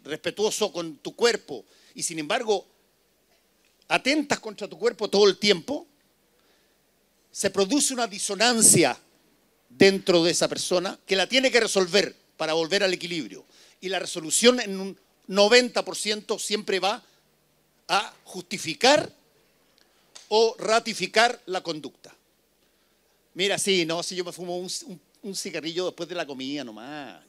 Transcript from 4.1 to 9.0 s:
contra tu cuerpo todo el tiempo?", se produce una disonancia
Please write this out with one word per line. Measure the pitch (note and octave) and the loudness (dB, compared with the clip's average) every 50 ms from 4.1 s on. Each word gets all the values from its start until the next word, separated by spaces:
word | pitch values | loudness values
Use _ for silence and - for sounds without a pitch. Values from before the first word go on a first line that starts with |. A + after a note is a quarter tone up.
| D4 D#4+ C#4+ - A3+ - | 0 0 0 -2 -4 -4
contra | - A3 G3 - G3+ | -4 -12 -12 -10 -12
tu | D#3+ F3 | -12 -10
cuerpo | D#3+ G3+ A#3+ A3 - G#3+ G3 | -2 -2 -2 -2 -2 -6 0
todo | - G3+ G#3 | 2 4 4
el | G3 F#3 - | 4 4 2
tiempo?", | G#3 G#3 F#3+ E3 C#3 - C#4+ D#4 - _ _ _ _ _ _ _ _ _ _ _ _ _ _ _ _ _ _ _ _ _ _ _ _ _ _ _ _ _ - | 2 2 2 2 0 -6 -8 -8 -8 _ _ _ _ _ _ _ _ _ _ _ _ _ _ _ _ _ _ _ _ _ _ _ _ _ _ _ _ _ -10
se | - - G3 | -4 -4 -2
produce | F#3+ G3 G3 F#3+ C4+ C#4+ - - C4+ | 2 2 0 2 2 0 0 0 0
una | A#3+ A#3 | -2 -4
disonancia | G3+ G3+ G3 - - G3+ F#3+ A3 B3 A#3 A3+ G#3 - - F3+ D#3 B2+ A#2 - | -4 -4 -8 -6 -6 0 2 2 4 4 6 6 6 8 8 6 4 2 -2